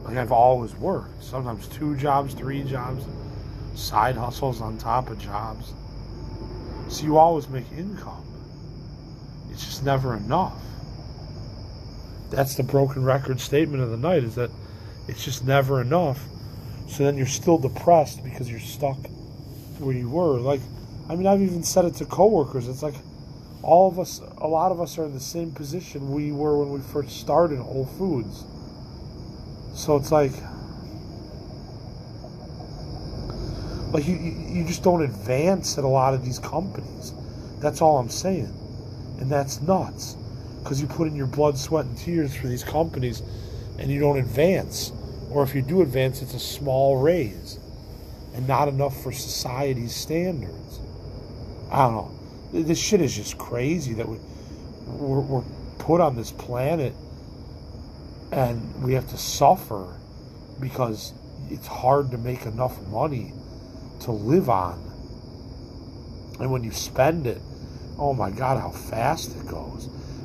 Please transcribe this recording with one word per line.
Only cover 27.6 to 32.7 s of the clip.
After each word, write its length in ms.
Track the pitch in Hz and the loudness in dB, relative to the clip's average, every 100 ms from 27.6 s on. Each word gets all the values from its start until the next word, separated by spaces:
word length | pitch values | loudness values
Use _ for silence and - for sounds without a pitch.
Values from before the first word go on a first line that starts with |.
| 117 135 131 | -2 -4 -4
Foods. 600 | - 190 135 107 - - - - - - - - - - - - - - | -2 0 0 -2 -8 -12 -14 -14 -14 -14 -12 -12 -12 -12 -12 -12 -12 -12
So 240 | - - 147 | -6 4 4
it's 140 | 139 | 6
like, 200 | 151 139 - - - - - - - - - - - - - - - - - - - - - - - - | 4 4 0 -8 -10 -12 -12 -12 -12 -12 -12 -12 -12 -12 -12 -12 -12 -12 -12 -12 -12 -12 -14 -12 -12 -12